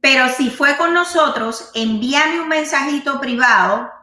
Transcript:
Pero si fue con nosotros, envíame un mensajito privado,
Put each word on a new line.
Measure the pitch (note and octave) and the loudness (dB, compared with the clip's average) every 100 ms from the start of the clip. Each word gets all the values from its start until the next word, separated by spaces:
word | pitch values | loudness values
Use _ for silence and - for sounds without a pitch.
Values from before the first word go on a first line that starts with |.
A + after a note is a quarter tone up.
Pero | C4+ C4 B3+ | 4 2 2
si | B3+ C4 | 0 -2
fue | - C#4 C#4+ | 0 0 2
con | E4+ | 0
nosotros, | F4 F4 E4+ D4+ A3+ A3+ A3+ - | 2 0 2 2 0 -6 -8 -10
envíame | A3 A3+ G#3+ B3 C#4+ D#4 E4+ | -4 -2 -2 0 0 0 0
un | D#4+ | -2
mensajito | D#4 D4+ C#4+ C#4 C#4+ - C4+ | -2 0 -2 -2 -4 -4 -4
privado, | C4 A#3+ B3 G#3+ F#3 G#3+ A#3+ - | -4 0 4 4 2 0 -4 -16